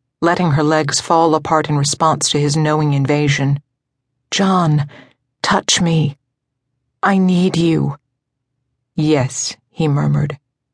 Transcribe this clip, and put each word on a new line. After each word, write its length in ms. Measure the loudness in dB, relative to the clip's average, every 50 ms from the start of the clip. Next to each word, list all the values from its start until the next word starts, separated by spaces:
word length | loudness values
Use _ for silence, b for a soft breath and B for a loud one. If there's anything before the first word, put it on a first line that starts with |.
| _ _ _ -2
letting 320 | 0 0 0 2 0 0
her 100 | 0 2
legs 380 | 2 2 2 0 0 -2 -4 -6
fall 340 | -2 0 2 4 4 4 2
apart 340 | 0 0 0 -2 0 0 0
in 80 | -2
response 540 | -2 -2 -2 -2 0 0 0 0 0 -2 -2
to 80 | -2 0
his 180 | 0 0 0
knowing 360 | 0 0 0 0 0 0 0
invasion. 680 | 0 0 0 0 0 0 0 0 0 0 0 -2 -2 -4 _ _ _ _ _ _ _ _ _ _ _ _ _ -8
"John, 580 | -4 -2 0 2 2 2 2 2 0 0 -2 -4 B B B B B B _ _ _ -8
touch 380 | -4 -2 -2 -2 0 -2 -2 0
me. 360 | 0 0 2 0 0 -2 -4 _ _ _ _ _ _ _ _ _ _ _ _ _ _ _ _ -4
I 160 | -2 0 2 2
need 380 | 2 2 2 2 2 0 0
you." 400 | 0 0 0 0 0 -2 -4 -6 -10 _ _ _ _ _ _ _ _ _ _ _ _ _ _ _ _ _ _ -6
"Yes," 640 | -2 0 2 2 2 0 -2 -6 -8 -8 -8 -10 _ _ _
he 180 | _ -4 -2 0
murmured, 500 | 0 0 0 0 0 -2 -2 -4 -6 -12 _ _ _ _ _ _